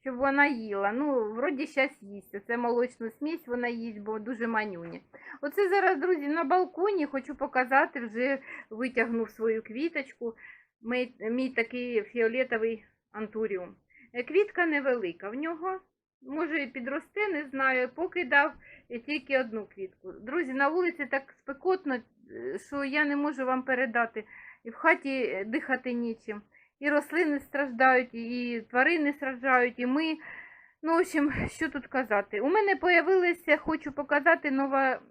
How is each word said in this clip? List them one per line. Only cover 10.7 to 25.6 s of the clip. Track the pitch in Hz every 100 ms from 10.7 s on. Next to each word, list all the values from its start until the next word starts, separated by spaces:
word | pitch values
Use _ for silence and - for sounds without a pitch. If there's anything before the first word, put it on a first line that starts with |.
| _
мій, | 226 247 247 -
мій | 214 240 262
такий | 254 226 247 247 233
фіолетовий | 202 240 226 240 254 226 226 220 _ _ _
антуріум. | 208 214 214 220 196 180 196 _ _ -
Е, | 240
квітка | 247 320 415 - 349
невелика | 294 269 247 190 170 196
в |
нього, | 240 320 330 349 381 _ _ _ _
може | 254 294 330 285
і | 269
підросте, | 262 240 285 - - 415
не | 320
знаю, | 285 269 269 254 254
поки | - 359 359
дав, | 285 285 302 - - - _
е, | 240
тільки | 233 294 - 269
одну | 247 220 196
квітку. | - 190 _ 185
Друзі, | 196 214 302 277
на | 262 277
вулиці | 330 349 339 285
так | 269 269 -
спекотно, | - 277 359 370 294
е, | 254 226 _ - 107 120 175
що | - 285
я | 277 294
не | 294 285
можу | 294 262 254
вам | 262
передати. | 262 254 262 233 233 - 208 - - -
І | 226
в |
хаті, | 233 320 349 277 269
е, | 226 170
дихати | 196 262